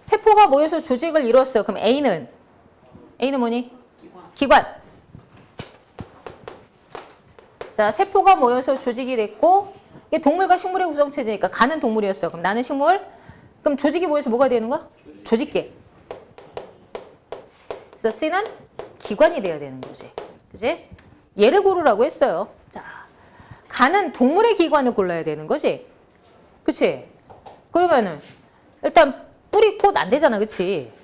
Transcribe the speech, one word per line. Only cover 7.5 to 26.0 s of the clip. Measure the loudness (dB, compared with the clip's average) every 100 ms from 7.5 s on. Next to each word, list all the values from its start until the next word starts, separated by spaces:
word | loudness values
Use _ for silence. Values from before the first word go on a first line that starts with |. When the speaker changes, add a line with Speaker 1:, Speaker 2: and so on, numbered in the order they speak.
| _ -12
Speaker 1:
자, | -2 -2
세포가 | 0 0 2 4
모여서 | 4 4 0 -2 -4
조직이 | -4 -6 -4
됐고, | -4 -4 0 4 4 0 -18 _ -20 _
이게 | 0
동물과 | 0 0 2 0
식물의 | 0 -4 -4
구성체제니까 | 0 -2 -2 -6 -4 -4
가는 | 0 0 0
동물이었어. | -2 -2 -2 -4 -6
그럼 | -4
나는 | -4 -4
식물? | -4 -2 0 0 -4 -20 -20 -20 -20 _
그럼 | -4 -2
조직이 | -2 -2
모여서 | -2 -2 -2
뭐가 | 0 0
되는 | 0 -4
거야? | -8 -10 _ -20 -18
조직계. | -4 -2 -2 -6 -8 -20 _ _ _ -20 -20 -20 -18 -18 -18 _ _ -20 -20 _ _ -20 -20 _ _ -18 -18
그래서 | -6 -6
C는 | -4 -4 -4 -6 -12 -20 -20 -20 -18
기관이 | -12 2 2 2
돼야 | -6 -8
되는 | -12 -14
거지. | -16 -18 -16 -16 -18 -20 _
그지? | -6 -6 -6 -12 -20 -20 _ _ 2
얘를 | 4 4
고르라고 | 2 2 2 2
했어요. | -2 0 0 0 -6 -12 _
자, | -20 -20 -20 -20 _ _ -20 -20 -20 _
가는 | 0 2 2 0
동물의 | 0 2 4 2
기관을 | 2 2 2 2
골라야 | 0 -2 -2
되는 | -4 -6 -4
거지. | -2 -2 -4 -12 _